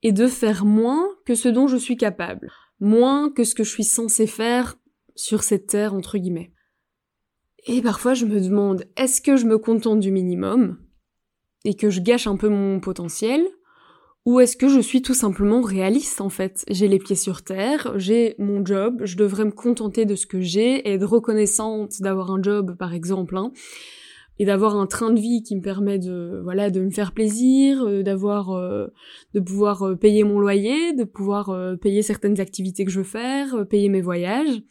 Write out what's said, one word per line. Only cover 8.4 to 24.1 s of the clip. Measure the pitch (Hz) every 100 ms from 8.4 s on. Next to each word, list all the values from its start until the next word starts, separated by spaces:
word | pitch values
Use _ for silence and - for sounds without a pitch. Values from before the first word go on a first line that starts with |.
demande, | 185 202 202 190 - -
est-ce | 262 -
que | - 269
je | 233
me | 220
contente | 220 226 226 214
du | 196
minimum | 190 185 180 190 226 226 170 - _ _ _ _ _ _ _
et | -
que | 196 214
je | 185
gâche | 180 240 226
un | 196
peu | 214
mon | 202 196 190
potentiel, | 185 185 170 - 220 277 359 - _ _ _ _ _ _
ou | - 247
est-ce | 247 -
que | 262
je | 277
suis | 226 262
tout | 254
simplement | 254 214 185 202 226
réaliste, | 233 190 185 233 - -
en | 196
fait ? | - 190 190 -
J'ai | 190 202
les | 196
pieds | 196
sur | 190 - 185
terre, | - 190 214 294 - 202
j'ai | 190 226 233 -
mon | 202 202
job, | 185 196 208 240
je | 208 180
devrais | 208 196
me | 214
contenter | 202 247 240 214 196
de | 220 202
ce | -
que | 190
j'ai | 180 180 233 262
et | 214
être | 196 196
reconnaissante | 226 220 214 208 208 220 220 208 -
d'avoir | 196 190 185
un | 190
job, | 190 208 196 175
par | 180
exemple, | 170 170 190 175 185
hein, | 214 262 - - - - -